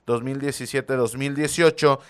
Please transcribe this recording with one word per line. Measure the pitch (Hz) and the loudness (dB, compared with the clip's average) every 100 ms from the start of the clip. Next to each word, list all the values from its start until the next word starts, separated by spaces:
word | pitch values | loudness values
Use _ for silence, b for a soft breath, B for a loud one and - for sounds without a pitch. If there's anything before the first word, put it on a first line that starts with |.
| - | -2
dos | 120 | -2
mil | 131 139 | -2 -4
diecisiete, | 139 - 123 135 131 131 | -4 -6 -4 -4 -2 0
dos | 117 123 | 0 -2
mil | 139 | -4
dieciocho, | 139 151 - 165 160 147 135 b | -2 -2 4 2 4 2 2 b